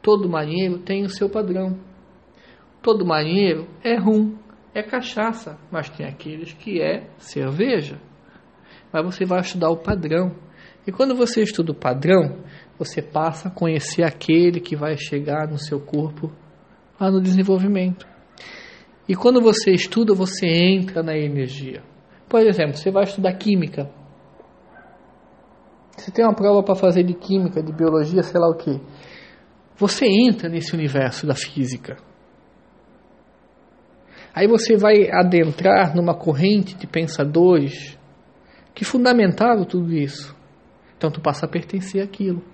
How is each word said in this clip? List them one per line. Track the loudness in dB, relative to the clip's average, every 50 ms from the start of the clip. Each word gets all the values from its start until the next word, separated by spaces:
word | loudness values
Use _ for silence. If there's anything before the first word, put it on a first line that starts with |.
Todo | 4 4 2 4 2 -2
marinheiro | -2 -4 -4 -4 -4 -2 -2 -2 -4
tem | -6 -6 -6 -4 -4 -4
o | -6
seu | -4 -4 -4 -4
padrão. | -2 -4 -4 -4 -4 -4 -4 -4 -6 -8 -12 -20 -20 -20 -20 _ _ _ _ _ _ _ _ -20 -20 _ _ _ _ _
Todo | 2 2 2 2 2
marinheiro | 0 0 0 0 0 2 2 2 2 0 -2 -6 -12 -18 -8 -2
é | -2 -2
rum, | 2 2 2 2 2 2 0 -4 -10 -18 -20 -20 _ _ _ _
é | -10
cachaça, | -8 -6 -8 -8 -8 -6 -6 -4 -4 -4 -4 -8 -12 -16 -18 -18 -16 -8
mas | -8 -8 -8 -8
tem | -12 -12 -12
aqueles | -12 -12 -14 -14 -14 -12 -12 -14 -16 -18
que | -16 -10 -6 -4 -2
é | -2 -2 -2 -4 -8 -16 -20
cerveja. | -20 -20 -10 -8 -6 -6 -4 -2 -2 0 0 0 -2 -4 -6 -14 -18 -20 -20 -20 _ _ -20 _ -20 _ _ _ _ _ _ -20 -20 _ _ -4
Mas | -4 -4
você | -4 -4 -4 -2
vai | 0 0 -2
estudar | -2 -4 -4 -2 0 0
o | 0
padrão. | -2 -2 -6 -4 -4 -2 -2 -2 -2 -2 -2 -6 -10 -20 -20 _ -20 -20 -20 _ _ _
E | -10
quando | -2 0 0 0 2
você | 0 0 0 2 0 0
estuda | 0 0 -4 -4 -4 -4
o |
padrão, | -4 -2 -4 -2 0 2 4 4 4 4 0 -4 -10 -18 -20 -20 -20 -20 _ _
você | _ -12 -8 -8 -10 -10
passa | -4 -4 -2 -2 -2 -4 -6 -10
a | -12
conhecer | -6 -2 -2 0 0 -2 -4 -4 -2 0 0
aquele | 0 0 -4 0 2 4 4 4 4 2 0
que | -6 -8 -8
vai | -6 -4 -6 -6
chegar | -6 -8 -6 -6 -6 -4 -4 -4 -4 -4
no | -4 -6 -8
seu | -6 -6 -8 -8
corpo | -6 -4 -4 -4 -4 -4 -6 -10 -10 -12 -12 -16 -20 -20 _ _ _ _ _ _ _ _ _ _
lá | 0 2
no | 2 2
desenvolvimento. | 2 4 2 4 4 4 2 2 2 0 0 0 0 -2 -4 -6 -12 -20 -20 -20 _ _ _ -20 -20 -20 -20 -20 -20 -20 -20 -20 -20 _ _ _ _
E | -4 -4
quando | 2 2 4 4 6
você | 6 4 4 4 2 2
estuda, | 2 2 0 -2 0 0 2 2 2
você | 2 0 -4 -4 -4 -2
entra | 0 2 4 4 4 4 2 -2 -4 -4 -6 -4
na | -2 -4
energia. | -2 -4 -2 -4 -4 -6 -6 -8 -12 -12 -12 -12 -14 -18 _ _ _ _ _ _ _ _
Por | _ 2 4
exemplo, | 4 4 4 2 -2 -2 -4
você | -4 -4 0
vai | 2 2 0
estudar | 0 -2 -2 -2 -2 -2
química. | -2 0 0 2 2 0 -2 -6 -8 -10 -10 -12 -20 -20 -20 -20 _ _ -20 _ -20 -20 _ _ _ _ _ -20 -20 -20 -20 -20 _ _ _ _ _ _ _ _ _ _ _ _ _ _ _ _ _ _ _ _
Você | -18 -18 -6
tem | 0 2 2
uma | 2 2
prova | 2 2 4 4 4 2
pra | 2 0
fazer | 2 2 2 4 4 2
de | 0 -2
química, | -6 -4 -2 0 0 0 0 -2 -4
de | -6 -6
biologia, | -2 0 0 2 2 2 0 2 0 -2 -2
sei | 0 0 2
lá | 2 2
o | 2
quê. | 0 -4 -6 -6 -6 -8 -16 -20 -20 -20 -20 -20 -20 -20 -20 -20 _ _ _ _ _ _ _ _
Você | -2 -2 -2 0 2 2
entra | 4 6 6 4 4 2 0 -4 -6
nesse | -6 -6 -6 -4 -4
universo | -4 -4 -2 0 0 0 -2 -4 -4 -4
da | -4 -4
física. | -4 -6 -8 -4 -4 -4 -4 -4 -10 -10 -16 -16 -16 -20 -20 _ _ _ _ _ _ _ _ _ _ _ _ _ _ _ _ _ _ _ _ _ _ _ _ _ _ _ _ _ _ _ _ _ _ _ _ _ _ _ _ -20 -20 -20 -12 _
Aí | 2 4
você | 4 4 4 4 4 4
vai | 6 6 6 6 6 6 4
adentrar | 4 2 4 4 4 4 2 2 0 0 2 4 4 4 4 2 0
numa | 0 0 0 -2
corrente | -2 -2 -2 0 2 2 2 2 2 0 -2 -8
de | -14 -14
pensadores | -6 -4 -4 -4 -4 -2 -4 -4 0 4 4 6 6 6 4 2 -2 -6 -10 -16 -18 -20 -20 _ _ _ _ _ _ _ _ _ _ _ _ _ _ _
que | -10 -8
fundamentaram | -2 0 2 2 4 4 4 4 2 2 2 2 2 4 2 0
tudo | -2 -2 -2 -2 -2 -2
isso. | -2 -2 -4 -6 -12 -18 -20 -20 _ _ _ _ _ _ _ _ _ _ _ _
Então | _ -6 -6
tu | -6 -2
passa | -2 -2 -2 -2 -6
a | -6
pertencer | -6 -8 -6 -6 -8 -8 -8 -4 -4 -4 -6
àquilo. | -6 -6 -6 -4 -4 -4 -6 -8 -14